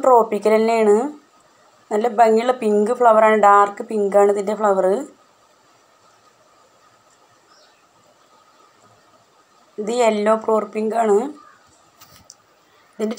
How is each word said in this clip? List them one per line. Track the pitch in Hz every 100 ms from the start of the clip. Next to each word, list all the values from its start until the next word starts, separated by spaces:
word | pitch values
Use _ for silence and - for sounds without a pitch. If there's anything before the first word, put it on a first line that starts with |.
tropical | 269 240 220 208 214 220
തന്നെയാണ്. | 220 226 214 208 277 - _ _ _ _ _ _ -
നല്ല | 214 233 214
ഭംഗിയുള്ള | 226 220 247 254
pink | 214 208 214 240
ഫ്ലവറാണ്. | 240 220 220 214 202
dark | 202 202 - 226
പിങ്കാണ് | 220 202 202 202
ഇതിൻ്റെ | 202 196 208
flower. | 214 190 185 214 294 _ _ _ _ _ _ _ _ _ _ _ _ _ _ _ _ _ _ _ _ _ _ _ _ _ _ _ _ _ _ _ _ _ _ _ _ _ _ _ _ _ _ _ _ _ _ -
ഇത് | 208 240
യെല്ലോ | 226 214 208 220
ഫ്ലവർ | 220 220 208 214
pink | 214 220
ആണ്. | 220 202 269 - - _ _ _ _ _ - - _ - _ _ _ _ _ -
ഇതിൻ്റെ | 214